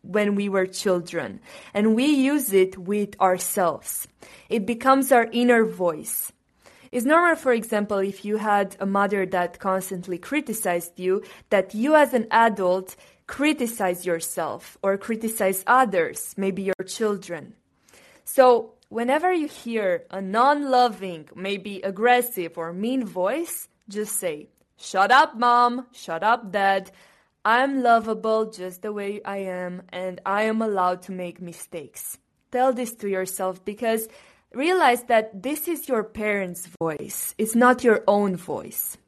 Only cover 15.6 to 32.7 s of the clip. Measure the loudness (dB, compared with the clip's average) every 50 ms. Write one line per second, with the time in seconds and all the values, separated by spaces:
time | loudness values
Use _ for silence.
15.6 | 2 4 4 4 4 4 2 0 0 -2 -4 -10 -12 -10 -6 -4 -4 -4 -4 -4
16.6 | -4 -4 -4 -4 -6 -10 -6 -4 -2 -2 -2 -4 -6 -10 -12 -12 -12 -18 -20 _
17.6 | _ _ _ _ _ _ _ -20 _ _ _ _ _ 0 4 8 8 8 8 6
18.6 | 2 -6 _ _ _ _ -6 -4 0 2 2 2 2 2 0 0 -2 -4 -8 -12
19.6 | -10 -6 -4 0 0 0 0 -2 -4 _ -10 -8 -6 -2 2 4 4 4 4 2
20.6 | 0 2 4 4 4 4 0 -4 -10 -10 -10 -12 -14 -18 -14 -8 -6 -6 -6 -6
21.6 | -6 -10 -10 -6 -6 -6 -4 0 4 4 4 4 2 -2 -6 -8 -8 -8 -6 -8
22.6 | -10 -8 -6 -6 -4 -2 -2 -4 -4 -6 -4 -2 -2 -2 -2 -4 -6 -8 -10 -14
23.6 | -14 _ _ _ _ -12 -8 -8 -8 -6 -8 -6 -6 -6 -8 -8 -14 _ _ _
24.6 | _ _ _ _ -16 -4 0 0 4 6 6 6 6 4 0 0 2 4 4 6
25.6 | 4 2 2 -4 -10 _ _ -18 -10 -8 -8 -2 0 0 0 0 -2 -6 -2 0
26.6 | 2 2 2 2 -2 -8 _ _ -20 _ _ _ _ _ _ _ _ 2 4 4
27.6 | 2 2 0 0 4 4 4 4 4 -2 -6 -4 0 0 0 0 0 -4 -6 -12
28.6 | -12 -12 -12 -10 -10 -8 -8 -6 -6 -8 -8 -8 -8 -8 -8 -6 -6 -8 -8 -8
29.6 | -8 -8 -10 -12 -16 _ -12 -8 -8 -8 -8 -8 _ -2 -2 0 0 0 0 0
30.6 | -2 -2 0 0 0 0 0 -2 -8 -12 -10 -8 -8 -10 -10 -12 -14 -14 -14 -16
31.6 | -18 _ -14 -14 -14 -14 _ -14 -14 -14 -14 _ _ _ _ _ _ _ 0 2
32.6 | 2 2